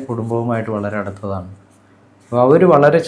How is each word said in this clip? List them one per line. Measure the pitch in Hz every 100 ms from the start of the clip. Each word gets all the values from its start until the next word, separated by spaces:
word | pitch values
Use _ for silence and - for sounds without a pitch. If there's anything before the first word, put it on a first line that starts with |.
| 127
കുടുംബവുമായിട്ട് | 117 113 117 117 113 110 104
വളരെ | 101 104
അടുത്തതാണ്. | 98 98 101 95 90 98 _ _ _ _ _ _
അപ്പോൾ | _ 120
അവര് | 127 160 180
വളരെ | 147 143 165